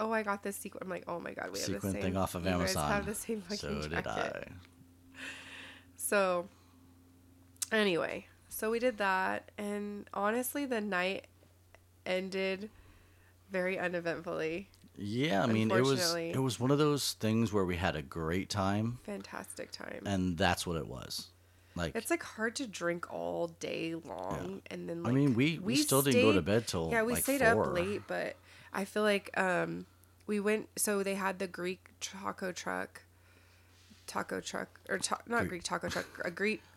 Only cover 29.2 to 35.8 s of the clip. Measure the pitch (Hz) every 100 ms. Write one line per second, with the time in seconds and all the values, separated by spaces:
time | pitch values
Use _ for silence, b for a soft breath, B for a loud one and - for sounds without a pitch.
29.2 | - - 190 175 170 170 185 - - -
30.2 | - 208 202 220 - - - 202 196 196
31.2 | 190 185 190 170 180 185 - - - 190
32.2 | 202 190 190 180 - 92 196 - - b
33.2 | b b b b b b b - - -
34.2 | - 190 - - 190 - - 196 - -
35.2 | - 233 185 175 - 180